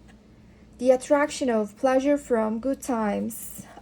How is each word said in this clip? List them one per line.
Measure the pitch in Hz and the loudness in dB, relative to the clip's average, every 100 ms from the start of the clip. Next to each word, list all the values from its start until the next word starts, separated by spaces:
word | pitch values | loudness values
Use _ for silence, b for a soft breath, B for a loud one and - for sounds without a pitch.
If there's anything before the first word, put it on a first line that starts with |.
| - - - b b b b - | -20 -20 -20 b b b b -2
The | 254 | 4
attraction | 254 - 285 294 - 262 | 4 4 2 2 -2 -2
of | 220 208 - | 0 -2 -2
pleasure | 262 262 277 285 | 2 2 2 0
from | - 226 220 226 | 0 0 0 -2
good | 262 269 | -4 -4
times. | - 226 208 202 214 - - - - B | -4 -2 -2 -2 -6 -10 -14 -18 -20 B